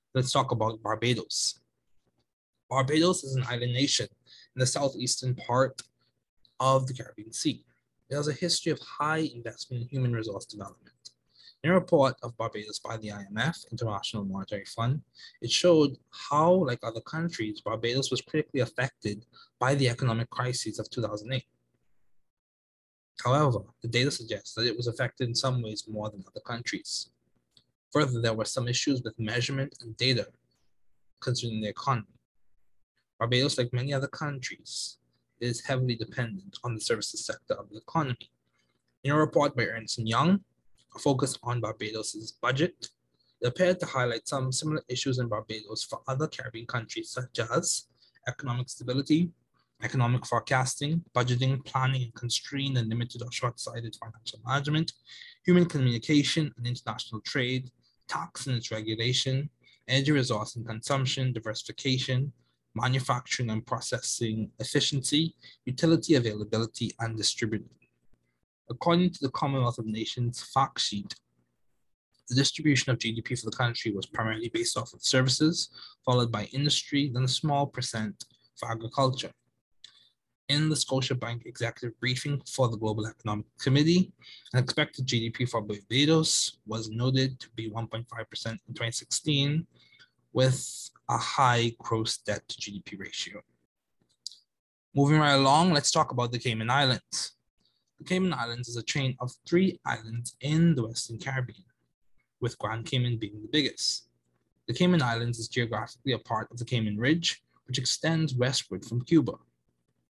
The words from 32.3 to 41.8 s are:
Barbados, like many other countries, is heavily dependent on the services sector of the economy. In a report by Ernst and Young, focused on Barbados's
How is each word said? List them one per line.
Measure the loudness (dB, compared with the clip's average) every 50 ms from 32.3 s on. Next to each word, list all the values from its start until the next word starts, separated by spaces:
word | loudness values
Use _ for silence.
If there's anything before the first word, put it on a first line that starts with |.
| _ _ _ -20 -20 _ _ _ _ _ _ _ _ _ _ _ _ -4
Barbados, | 0 2 4 4 4 2 2 0
like | -2 0
many | 0 -2 -2 0 -2
other | -2 -2
countries, | -4 -6 -6 -6 -6 -6 -6 -8 -10 -12 -12 -16 -12 -10 -10 -10 -10 -12 _ _ _ _ _ _ _ _ -6
is | -4 -4 -4 -4 -2
heavily | -2 0 0 0 0 -2
dependent | -4 -4 -8 -4 -4 -4 -4 -6 -10 -12 -14 -16 -10 -8
on | -6 -6
the | -4
services | -2 -2 -2 -2 -2 -8 -8 -8 -8
sector | -8 -8 -8 _ -6 -6
of | -6 -6 -16
the | -18
economy. | -18 -14 -4 -2 -2 0 -2 -4 -6 -8 _ _ _ _ _ _ _ _ _ _ _ _ _ _ _ -2
In | 2
a | 4
report | 4 4 4 4 4 4 4 2
by | 0 -2
Ernst | -2 -2 -6 -8 -8 -6 -4
and | -2 0
Young, | 2 4 6 6 4 4 2 _ _ _ _ _ _ _ _ _ -12 -2
focused | 2 2 2 2 2 -2 -2 -4 -4
on | -4 -2 -2
Barbados's | -2 -4 -6 -6